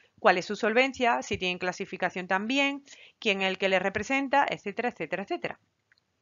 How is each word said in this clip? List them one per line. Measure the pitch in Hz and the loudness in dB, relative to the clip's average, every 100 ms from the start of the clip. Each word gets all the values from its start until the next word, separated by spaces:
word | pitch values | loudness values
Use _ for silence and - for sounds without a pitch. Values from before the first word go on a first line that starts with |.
| _ _ | _ _
cuál | 214 180 | 4 4
es | |
su | 175 | 2
solvencia, | 208 214 220 269 254 240 247 | -2 2 2 2 2 0 2
si | - 196 | -2 -4
tienen | 180 180 | -4 -4
clasificación | 180 175 196 185 180 190 180 | -4 -6 -8 -4 -4 -4 -2
también, | 190 214 269 277 277 - - - _ | -2 0 0 0 -2 -10 -20 -20 _
quién | 226 196 | -2 0
es | 190 | 0
el | 190 | 0
que | 190 | 2
les | 190 | 2
representa, | 190 175 208 269 277 277 269 | 2 -2 -2 -2 2 2 2
etcétera, | 165 208 196 226 | 0 -6 -4 -4
etcétera, | - 156 180 | -4 -6 -6
etcétera. | 196 339 - - _ _ _ _ _ _ | -4 -6 -6 -10 _ _ _ _ _ _